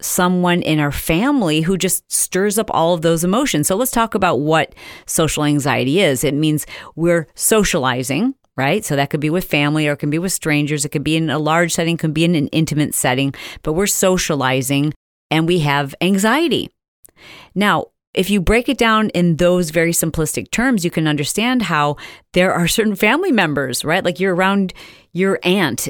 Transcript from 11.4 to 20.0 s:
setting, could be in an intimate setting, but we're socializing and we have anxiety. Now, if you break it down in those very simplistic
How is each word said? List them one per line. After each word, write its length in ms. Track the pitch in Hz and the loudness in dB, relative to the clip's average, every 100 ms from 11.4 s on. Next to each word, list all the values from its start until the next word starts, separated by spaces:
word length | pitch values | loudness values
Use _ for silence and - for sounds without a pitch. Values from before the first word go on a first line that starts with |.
| 151 165 175 | 0 0 0
setting, 240 | - 165 170 | 0 -2 0
could 180 | 160 | -2
be 120 | 156 170 | 0 2
in 100 | 175 | 2
an 120 | 143 | 0
intimate 460 | 151 160 147 143 | 0 0 0 -2
setting, 400 | - 139 127 139 - - - | -2 -2 0 -2 -4 -14 -10
but 80 | - | -4
we're 160 | 156 202 | -2 -2
socializing 1040 | - 196 185 - 151 131 131 135 139 151 - _ _ _ | 0 2 2 0 -2 0 0 0 0 0 -4 _ _ _
and 180 | 156 165 | 0 2
we 120 | 180 | 2
have 360 | 147 143 139 - | 2 0 -2 -2
anxiety. 680 | 175 196 220 269 339 165 - _ _ _ _ _ - - - 180 | 0 2 2 2 0 -2 -4 _ _ _ _ _ -20 -20 -10 -2
Now, 300 | 208 165 - _ _ | 0 0 -2 _ _
if 160 | - 185 | -2 0
you 120 | 202 | 2
break 260 | 165 220 247 | 2 2 2
it 100 | 269 | 2
down 300 | 233 220 214 | 2 4 2
in 260 | 180 175 156 | 2 2 4
those 320 | 175 180 170 | 2 2 0
very 240 | 165 165 | 0 0
simplistic 580 | 170 | 0